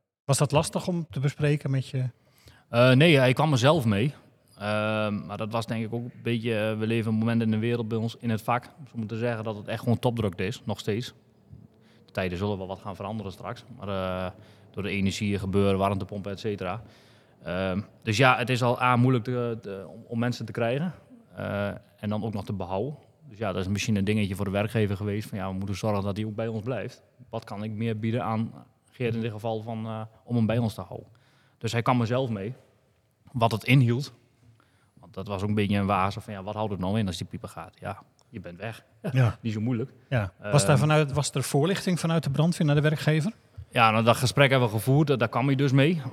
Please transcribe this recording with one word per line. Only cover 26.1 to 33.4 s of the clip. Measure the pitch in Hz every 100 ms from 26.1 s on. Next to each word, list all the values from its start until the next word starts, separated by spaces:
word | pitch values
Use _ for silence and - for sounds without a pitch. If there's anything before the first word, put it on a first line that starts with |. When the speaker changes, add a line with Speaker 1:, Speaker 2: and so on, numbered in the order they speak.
| 98
Speaker 2:
hij | 110
ook |
bij | 107 113
ons | 110
blijft. | 107 117 107 - _ _ 127
Wat | 113
kan | - 101
ik | 110
meer | 104 117 107
bieden | 110 117
aan | 98 110 113 - - _ _
Geert | - 120
in | 113
dit | 113
geval | 107 113 113
van, | 110 110 113
eh, | 110 110 -
om | - 120
hem | 107
bij | 117
ons | 117
te | -
houden? | 92 - - _ _ _ _ _
Dus | 113
hij | 117
kwam | 113 123
er | 110
zelf | 123 131
mee, | 107 101 131 _ _ _ _ _ _ _
wat | 117